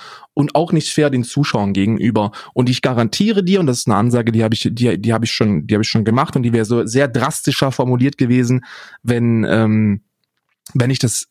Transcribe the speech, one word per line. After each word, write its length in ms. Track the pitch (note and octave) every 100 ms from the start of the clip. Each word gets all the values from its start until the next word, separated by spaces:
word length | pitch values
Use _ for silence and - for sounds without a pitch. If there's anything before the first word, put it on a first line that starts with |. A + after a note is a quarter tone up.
| - - -
und 200 | - C#3+ D3
auch 160 | E3+
nicht 220 | D#3+ -
fair 160 | - D3
den 140 | B2+
Zuschauern 500 | A#2 C#3 C#3+ A2+ G2+
gegenüber. 580 | F#2+ G2+ A2 A#2 A2 G#2 - -
Und 160 | - B2
ich 120 | B2+
garantiere 640 | C3+ A#2+ A2+ - G#3 G3+
dir, 160 | F3 G3
und 60 | D3+
das 140 | B2
ist 80 | -
eine 80 | G2+
Ansage, 360 | A#2+ A#2+ A#2
die 120 | A2
hab 100 | A2
ich, 160 | A2+ G2+
die, 300 | A2+ A#2+ F#2
die 120 | A2+
hab 100 | A2+
ich 80 | A2+
schon, 340 | - G#2+ E2+ C#2+
die 80 |
hab 80 | G#2+
ich 80 | A2+
schon 160 | A#2 G#2+
gemacht 300 | A#2+ D#3 C#3+
und 80 |
die 100 | A#2+
wäre 120 | A#2 G#2+
so 200 | A#2+ A2
sehr 220 | B2+ C#3
drastischer 640 | A#2 C3+ - - - C#3
formuliert 460 | - B2+ B2 C3+ -
gewesen, 460 | B2 B2+ A#2+ B2+ - - - -
wenn, 420 | A2+ A#2+ A#2+ A2+ -
ähm, 520 | A2 A2 A2 G#2+ G2+ _ _ _ _ _ _ -
wenn 180 | C3 A#2+
ich 80 | C3
das, 280 | A#2 - -